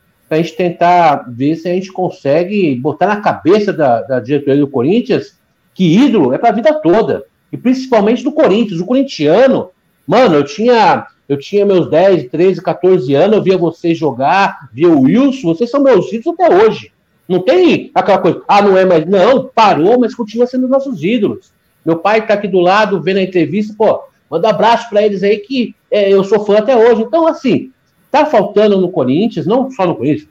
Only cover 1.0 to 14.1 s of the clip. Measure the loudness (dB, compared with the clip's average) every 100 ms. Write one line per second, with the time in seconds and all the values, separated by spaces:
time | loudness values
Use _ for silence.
1 | 2 0 -6 -4 -4 -4 -4 -6 -6 -8
2 | -8 -4 -2 0 0 -2 -2 -2 -4 -2
3 | -2 -2 -4 -2 0 2 0 0 0 0
4 | -2 -6 -2 -4 0 0 0 -2 0 0
5 | 0 -4 -4 _ _ _ _ -2 2 4
6 | 4 2 0 0 0 0 0 0 0 0
7 | 0 -4 -8 _ _ -6 -2 -2 0 0
8 | 0 -2 -2 0 0 2 -2 -4 -2 -2
9 | -2 -2 0 2 2 0 -4 _ _ _
10 | -2 2 4 2 -2 -2 0 2 2 0
11 | -4 _ -6 -6 -4 0 2 2 2 2
12 | 2 2 -2 0 0 0 -4 -2 0 2
13 | 2 0 2 2 0 0 -2 -2 -4 -2
14 | -4